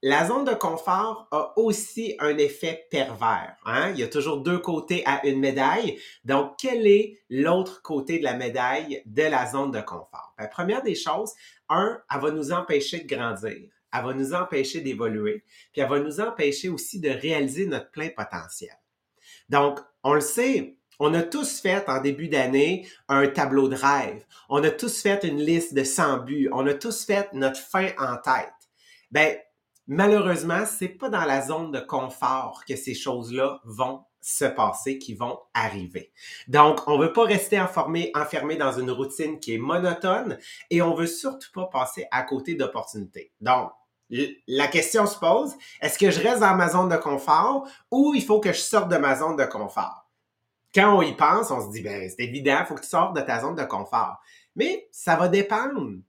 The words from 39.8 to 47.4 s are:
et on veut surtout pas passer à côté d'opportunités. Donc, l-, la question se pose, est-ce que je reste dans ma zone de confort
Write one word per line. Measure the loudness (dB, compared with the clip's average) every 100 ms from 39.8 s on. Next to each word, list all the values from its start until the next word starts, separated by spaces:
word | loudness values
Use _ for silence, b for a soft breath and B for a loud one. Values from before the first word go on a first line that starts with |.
| 0 -2 0 0 -2 -8 B B B
et | 2
on | 2
veut | 2 -2
surtout | -2 -6 -8 -12
pas | -8 -4
passer | -2 -2 -4 -4
à | -2
côté | -2 -4 -4 -2
d'opportunités. | -2 -4 -8 -10 -12 -14 -20 _
Donc, | 2 2 2 -10 _ _ _
l-, | -4 -4 -6 -4
la | 2 2
question | 2 2 2 2
se | 2
pose, | 4 4 2 -6 B B
est-ce | -4 4
que | 4
je | 4
reste | 2 4
dans | 6 6
ma | 4
zone | 4 4
de | 2
confort | 0 -2 4 4